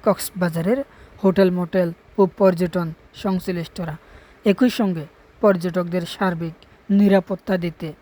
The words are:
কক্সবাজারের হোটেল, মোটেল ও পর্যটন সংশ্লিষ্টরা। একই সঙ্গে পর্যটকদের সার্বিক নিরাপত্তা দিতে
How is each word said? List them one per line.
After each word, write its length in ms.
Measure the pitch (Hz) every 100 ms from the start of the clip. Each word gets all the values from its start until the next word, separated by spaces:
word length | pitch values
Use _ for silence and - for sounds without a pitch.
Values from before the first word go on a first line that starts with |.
কক্সবাজারের 800 | - 190 - 190 180 165 175 262 277 - - -
হোটেল, 260 | 196 185 190
মোটেল 420 | 180 175 190 175 170 _ -
ও 80 | 185
পর্যটন 640 | - 190 175 180 180 165 160 _
সংশ্লিষ্টরা। 800 | - 202 185 - 175 160 - 165 156 - - _ _
একই 260 | 214 190 254
সঙ্গে 360 | - 202 165 147 _ _ _
পর্যটকদের 640 | 214 185 180 180 175 180
সার্বিক 520 | 170 - 190 170 165 165 _ _ -
নিরাপত্তা 680 | 202 202 196 - 185 - 185
দিতে 360 | 170 156 160 156